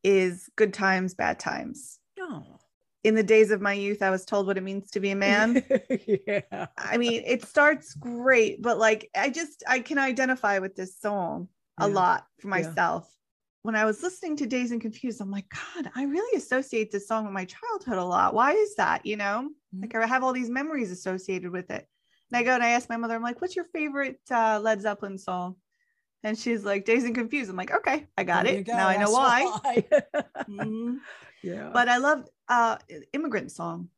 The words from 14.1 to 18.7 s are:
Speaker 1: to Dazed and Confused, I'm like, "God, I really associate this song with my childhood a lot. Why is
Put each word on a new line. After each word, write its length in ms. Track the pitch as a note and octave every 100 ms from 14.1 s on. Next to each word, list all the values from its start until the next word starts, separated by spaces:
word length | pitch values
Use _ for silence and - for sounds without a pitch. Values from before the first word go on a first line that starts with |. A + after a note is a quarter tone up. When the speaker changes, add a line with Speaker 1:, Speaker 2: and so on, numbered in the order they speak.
| F4+ F4 D4
Speaker 1:
to 100 | B3
Dazed 260 | B3 B3
and 80 | A#3
Confused, 400 | A3 A3 B3+ G#3
I'm 100 | G3
like, 160 | G3+ G3
"God, 400 | - - F4 C4
I 100 | A#3+
really 320 | C#4 D#4 A#4+ F#4+
associate 540 | - B3+ C4+ A3+ G#3+
this 160 | G3+ G3+
song 180 | A3
with 80 | G#3+
my 100 | F#3+
childhood 540 | F#3 - A#4 G#4+ C4 F#3+
a 60 |
lot. 300 | F3+ F3+ F3+
Why 180 | G#3+ C4
is 220 | G4+ G#4